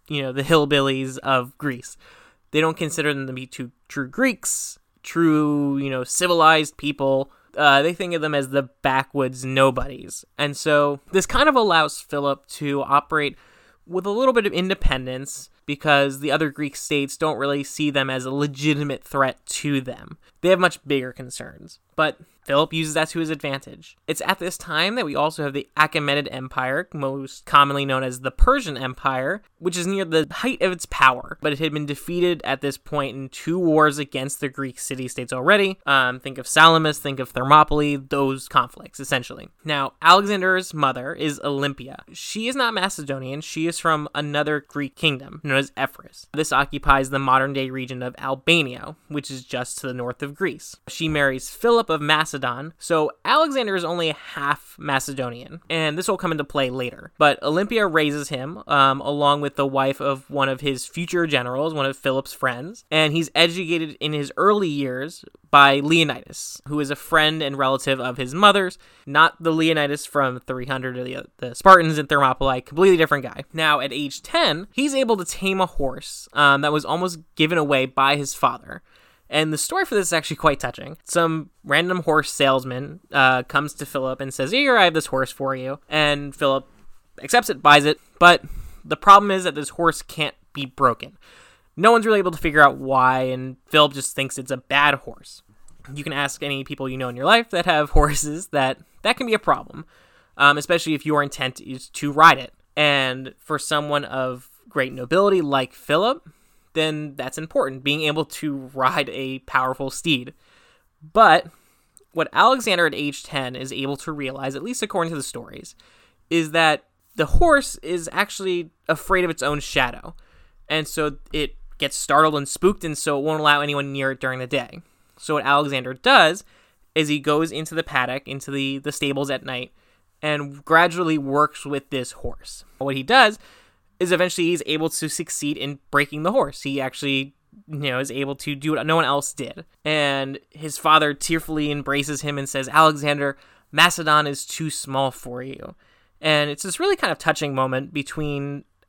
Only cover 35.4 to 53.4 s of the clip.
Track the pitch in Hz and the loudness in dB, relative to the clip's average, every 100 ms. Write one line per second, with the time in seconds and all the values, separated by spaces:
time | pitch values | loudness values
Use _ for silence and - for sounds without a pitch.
35.4 | 151 208 196 190 143 139 123 127 135 127 | 2 4 2 -2 0 2 2 -2 -10 -10
36.4 | - 156 165 160 156 147 143 131 127 123 | 0 6 8 8 4 -2 -6 -6 -6 -4
37.4 | 135 151 156 147 147 143 135 143 135 131 | 6 6 6 2 0 -2 -2 0 0 -2
38.4 | - 139 123 - - - 135 135 - - | 0 0 0 -4 -18 -14 -4 -4 -4 -14
39.4 | - _ 156 143 135 - 165 190 202 202 | -20 _ -4 -4 -4 2 6 6 6 0
40.4 | 185 185 180 156 135 131 131 165 151 139 | 2 0 -2 -2 0 -2 -8 -6 -6 -4
41.4 | 147 139 143 139 127 - - - - 214 | -4 -2 -4 -6 -14 -18 -20 -14 -10 -6
42.4 | 233 269 233 208 190 - 143 135 131 143 | -4 -2 -2 -2 -4 -4 -8 -8 -8 -10
43.4 | - 156 165 - 165 151 147 147 147 147 | -8 -4 -4 -2 0 0 -2 -6 -4 -2
44.4 | 151 147 - 147 139 - 160 131 135 - | -2 -4 -6 -8 -8 -2 -2 -2 -8 -10
45.4 | 147 135 135 - 135 - - - - 147 | -2 -2 -2 -4 -6 -6 -20 -20 -8 -6
46.4 | 156 135 139 147 143 139 131 139 135 131 | 0 0 0 -2 2 2 2 -2 2 2
47.4 | 139 139 131 131 127 127 127 - 135 131 | 2 -4 -6 -8 -10 -10 -10 -8 -8 -2
48.4 | - 170 131 123 - 156 - 147 139 131 | 2 2 0 -8 -16 -18 -10 -10 -8 -12
49.4 | - 123 123 - 131 127 123 - 143 143 | -10 -8 -8 -8 -8 -6 -8 -8 -10 -4
50.4 | 185 - - - - - 156 151 139 131 | -6 -6 -14 -20 -16 -6 -2 0 0 -2
51.4 | - - 233 233 220 156 147 156 160 139 | -8 -2 2 2 2 -2 0 0 0 -4
52.4 | 127 123 160 - - 160 151 - - 294 | -6 -6 -12 -12 -2 0 0 -4 0 2